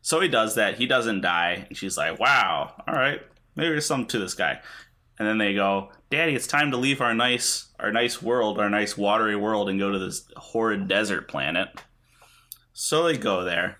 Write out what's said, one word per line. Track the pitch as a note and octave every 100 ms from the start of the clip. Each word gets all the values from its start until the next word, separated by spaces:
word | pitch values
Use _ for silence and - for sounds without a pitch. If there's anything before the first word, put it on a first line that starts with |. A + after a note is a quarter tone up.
So | - E3
he | F#3
does | B2 A2 A2+
that. | G2+ G2+
He | B2
doesn't | C3 A#2 G2
die. | F2 F2 F2 F2+ F#2+
And | -
she's | F#2+ E2+
like, | D#2 E2
"Wow, | A#2+ C3+ F#2+ D2+ D2 - -
all | D3+
right, | C3+ - - _ _ -
maybe | E3
there's | D3+ D3
something | C#3 A#2
to | A#2
this | F#2
guy." | - E2+ - - - - _ _ -
And | G#2+
then | A2
they | G2+
go, | G2 G2 G2 G2 - _
"Daddy, | C#3+ E3
it's | C3 -
time | C#3+ D3
to | B2+
leave | C3 C3+
our | A#2+
nice, | A2+ B2 A#2+ - - - -
our | G#2
nice | A2+ A#2+ -
world, | G2 B2 G#2+ G2+
our | G#2
nice | G#2 G#2 -
watery | G2+ G#2+ A2 G#2
world, | G#2 G#2+ G2+
and | F#2+
go | G2
to | G2
this | F#2 D#2+ - -
horrid | - A#2 A2+ G2+ F#2+
desert | G2 G#2 F#2 -
planet." | C#2+ C#2 F2 F#2+ - - _ _ _ - - _ - _
So | - - D#3
they | E3+ C#3
go | A2+ F#2
there. | F2+ E2+ F#2